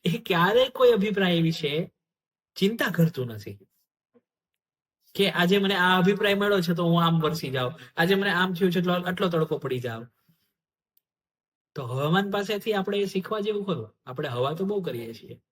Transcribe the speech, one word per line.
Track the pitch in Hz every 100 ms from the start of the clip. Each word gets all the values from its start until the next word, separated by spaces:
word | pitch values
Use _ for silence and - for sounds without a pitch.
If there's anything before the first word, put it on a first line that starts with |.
એ | - 277
ક્યારેય | - - 180 214 523
કોઈ | - 247
અભિપ્રાય | 220 208 196 185 170
વિશે | 165 160 147 147 190 _ _ _ _ _ _
ચિંતા | - 196 226 269
કરતું | 170 160 135 123
નથી | 110 104 101 _ _ _ _ _ _ _ _ _ _ _ _ _ _ _
કે | - 196
આજે | 170 175 202
મને | 196
આ | 196 180 185
અભિપ્રાય | 180 202 208
મળ્યો | 196 202 202
છે | 170
તો | 170
હું | 170 170
આમ | 170 165
વરસી | 156 160 131
જાઉં, | 131 127 - - -
આજે | 170
મને | 196 202
આમ | 175 185
થયું | 175 190
છે | 180
એટલે | 175
આટલો | 180 180 180 190
તડકો | 165 156 143
પડી | 139 127
જાવ. | 120 113 120 _ _ _ _ _ _ _ _ _ _ _ _ _ _ _ _
તો | - 120
હવામાન | 131 147 190 202
પાસેથી | 202 202 208 220
આપણે | 202 190 202
શીખવા | 196 190 - 214
જેવું | 208 208
ખરું. | 196 143 110 _ -
આપણે | 131 151
હવા | 120 131
તો | 165
બહુ | 190 208
કરીએ | 170 120 113
છીએ | 117 - - _